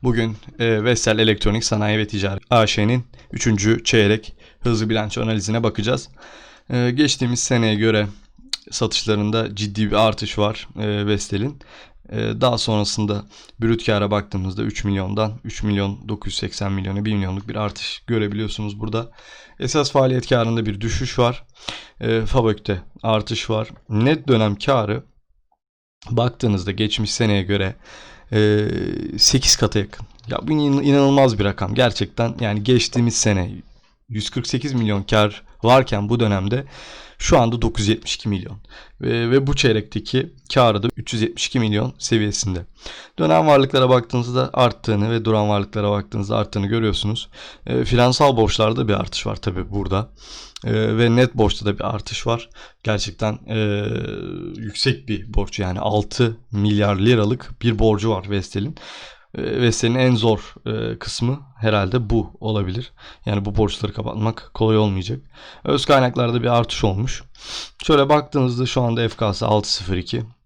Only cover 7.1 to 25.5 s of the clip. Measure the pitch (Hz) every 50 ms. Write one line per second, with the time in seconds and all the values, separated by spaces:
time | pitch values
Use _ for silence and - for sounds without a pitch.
7.1 | - - 135 120 123 120 - - - 120 117 110 110 101 107 110 107 107 104 101
8.1 | 101 - - _ _ _ - - - - _ - - - 113 107 - - - 110
9.1 | 107 104 104 107 107 113 113 104 104 98 104 104 101 107 107 104 107 104 110 110
10.1 | 104 - - 98 - - 104 104 107 - - - - - 107 104 104 104 101 101
11.1 | 104 98 - - - 98 104 139 143 131 - - - - - - - - - -
12.1 | - 110 110 110 110 113 123 127 120 110 - - 110 107 104 101 - - 107 104
13.1 | 104 101 101 - - - - - - - 113 113 117 113 - - 110 101 104 101
14.1 | 104 104 101 - - 98 92 95 92 101 110 110 104 - - 101 98 98 95 92
15.1 | 98 104 110 110 110 120 - 113 107 - - 107 104 98 98 98 101 98 - 107
16.1 | 107 104 - 101 - - - 98 - - 101 101 98 95 92 95 98 101 101 107
17.1 | 107 101 98 92 92 98 98 - 90 107 107 101 101 - - - - - _ -
18.1 | 120 113 107 101 101 104 113 104 - - 107 104 104 104 110 110 107 113 117 120
19.1 | - - - - - - - - - - 139 131 - 156 143 - - 143 131 131
20.1 | 131 127 120 - 131 123 117 113 117 113 113 113 104 98 104 117 - - 135 123
21.1 | - - 123 120 127 - - _ _ _ - - - - - - _ - 117 113
22.1 | 113 113 110 107 - 131 117 110 104 104 - - 101 92 - - - - - 113
23.1 | 110 107 101 - 117 110 - - 110 107 110 - - - _ _ 110 104 113 131
24.1 | 160 151 131 - 127 113 110 104 101 101 - - 139 127 110 101 107 123 - _
25.1 | _ _ _ _ _ _ _ _